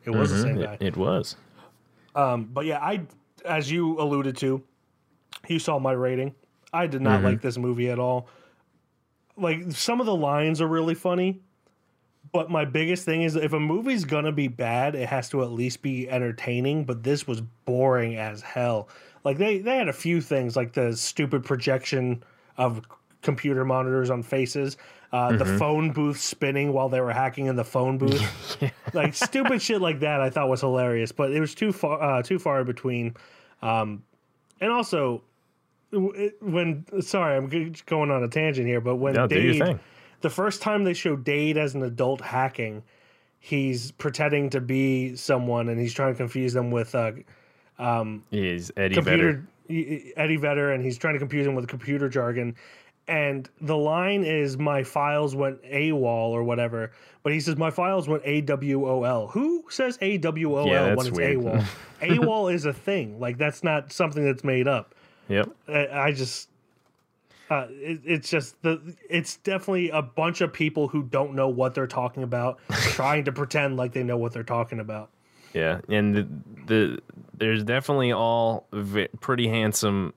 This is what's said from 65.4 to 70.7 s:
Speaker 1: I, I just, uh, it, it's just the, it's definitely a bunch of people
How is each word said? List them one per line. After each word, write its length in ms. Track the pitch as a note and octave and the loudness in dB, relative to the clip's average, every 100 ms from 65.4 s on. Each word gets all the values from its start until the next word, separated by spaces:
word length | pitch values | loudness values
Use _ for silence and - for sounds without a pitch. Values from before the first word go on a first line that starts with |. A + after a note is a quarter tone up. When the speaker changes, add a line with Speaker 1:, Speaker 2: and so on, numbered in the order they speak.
| G2+ - - | 0 -4 -2
Speaker 1:
I, 220 | D3+ C#3+ | -2 0
I 240 | C#3 C#3 | 0 0
just, 360 | C3+ B2+ - - _ _ _ _ _ _ _ _ _ - | 0 -4 -6 -14 _ _ _ _ _ _ _ _ _ -4
uh, 160 | D3 B2 | -2 -2
it, 300 | C#3 D3 D#3+ | -10 -8 -8
it's 260 | C#3 D#3+ - | -2 -2 0
just 300 | E3 B2+ - | -2 -2 -2
the, 320 | D#3+ D#3+ D#3 E3+ - | -2 -2 -6 -18 -2
it's 260 | E3+ - - | -2 -2 -6
definitely 520 | - F#3+ F#3+ F#3 E3+ | -4 -2 0 0 2
a 120 | D3+ | 0
bunch 380 | C3 - E3 E3+ | -2 -2 -2 0
of 120 | E3+ | -2
people 340 | - D#3 | 0 0